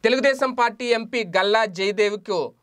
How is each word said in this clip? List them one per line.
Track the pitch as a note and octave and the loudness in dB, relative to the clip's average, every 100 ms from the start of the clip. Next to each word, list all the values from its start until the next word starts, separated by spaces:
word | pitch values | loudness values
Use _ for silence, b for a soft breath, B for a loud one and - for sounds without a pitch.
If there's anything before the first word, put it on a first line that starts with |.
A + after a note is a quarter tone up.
| A3 | 2
తెలుగుదేశం | C4 C4+ C4 C4+ | 2 2 2 -2
పార్టీ | B3+ A#3+ G#3 | 0 -2 0
ఎంపీ | B3 A3+ A3+ B3 | -2 -2 0 -6
గల్లా | G3+ F#3 G3 A3 | 0 0 2 2
జయదేవ్కు | A3 F3 G3 G3+ G#3 G3+ G3+ F#3 B2+ _ | 0 -2 -4 0 0 0 -4 -4 -4 _